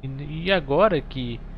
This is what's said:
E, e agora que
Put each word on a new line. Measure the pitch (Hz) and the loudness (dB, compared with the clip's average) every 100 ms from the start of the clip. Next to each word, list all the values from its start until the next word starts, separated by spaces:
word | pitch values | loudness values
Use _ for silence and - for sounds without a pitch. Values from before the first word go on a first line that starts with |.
E, | 135 135 147 156 | -10 -10 -8 -6
e | 170 | 2
agora | 190 139 139 214 165 | 2 4 4 6 4
que | - 135 123 117 - | -2 -6 -6 -6 -10